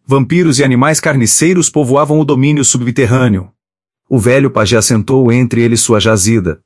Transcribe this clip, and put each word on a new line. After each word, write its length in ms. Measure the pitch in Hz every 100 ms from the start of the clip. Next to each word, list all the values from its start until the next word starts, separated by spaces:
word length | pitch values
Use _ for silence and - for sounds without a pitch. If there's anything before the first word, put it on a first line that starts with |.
| -
Vampiros 520 | 135 123 170 165 127
e 60 |
animais 360 | 135 123 143 156
carniceiros 680 | 160 139 113 - 160 175 156
povoavam 500 | 151 127 139 151 156
o 40 |
domínio 400 | 143 131 139 147
subterrâneo. 880 | 131 127 120 120 117 131 123 95 92 _ _ _ _ _ -
O 100 | 135
velho 320 | 117 135 139
pajé 260 | 110 104 113
assentou 560 | - 113 98 135 123
entre 300 | 123 120 117
eles 180 | 117 117
sua 180 | - 107
jazida. 600 | 107 107 95 113 87 73